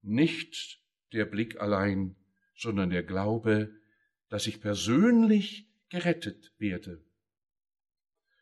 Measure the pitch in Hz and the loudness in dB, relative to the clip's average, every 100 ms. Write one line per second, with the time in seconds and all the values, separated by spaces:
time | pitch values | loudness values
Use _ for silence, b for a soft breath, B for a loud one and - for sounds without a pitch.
0 | 101 113 160 - - - - - _ _ | -2 2 2 0 -10 -12 -14 -16 _ _
1 | _ - 87 101 113 - 104 98 101 95 | _ -6 -4 -2 -4 -4 -2 2 2 0
2 | 95 - _ _ _ - 117 101 92 90 | -4 -8 _ _ _ -10 -4 -2 0 -2
3 | 85 95 101 113 113 107 107 b b b | -2 -4 -2 -2 2 0 0 b b b
4 | b b _ 104 107 - 107 101 90 131 | b b _ -6 -6 -6 -6 -4 2 4
5 | 226 233 226 214 - - _ _ _ 180 | 6 6 6 4 2 -10 _ _ _ -4
6 | 175 165 107 - _ _ 104 90 92 82 | -2 -2 -4 -12 _ _ -6 -6 -10 -18
7 | _ _ _ _ _ _ _ _ _ _ | _ _ _ _ _ _ _ _ _ _
8 | _ _ _ _ | _ _ _ _